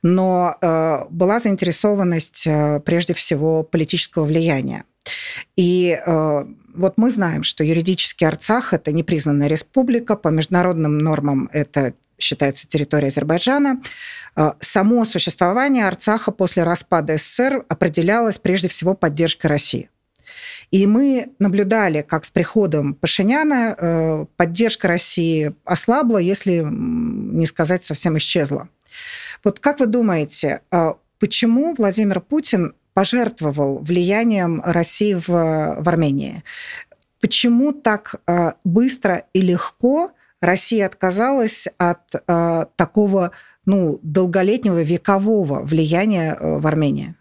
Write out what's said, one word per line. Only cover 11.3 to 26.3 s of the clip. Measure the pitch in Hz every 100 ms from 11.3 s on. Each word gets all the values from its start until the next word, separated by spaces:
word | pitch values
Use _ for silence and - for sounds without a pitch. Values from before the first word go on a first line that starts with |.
| 135 -
это | 151 147 - 131 - _ _
считается | - 143 139 135 -
территорией | 156 143 151 139
Азербайджана. | 143 151 170 247 277 285 262 - - - - - -
Э, | 151 -
само | - 208 202 240 220
существование | 185 170 - 175 214 277 254 202
Арцаха | 180 - 220 -
после | 196 180 -
распада | 165 175 - 170 156 156
С |
С | - -
С |
Р | 254 269 -
определялось | 151 175 151 170 220 233 196
прежде | - 185 175
всего | - 170 190
поддержкой | 165 147 165 - 160
России. | 147 - - - _ _ _ - - - - -
И | 190 202
мы | 220 277 254 - _
наблюдали, | 202 196 196 220 196 151
как | 147 160 -
с |
приходом | - 175 220 196 151 143 143
Пашиняна, | 165 - 202 277 311 269 226 -
э, | 170 165 160 156 156 _
поддержка | 175 170 226 - 180
России | 175 - - 165 160 151 -
ослабла, | - 180 - 254 262 214
если, | 175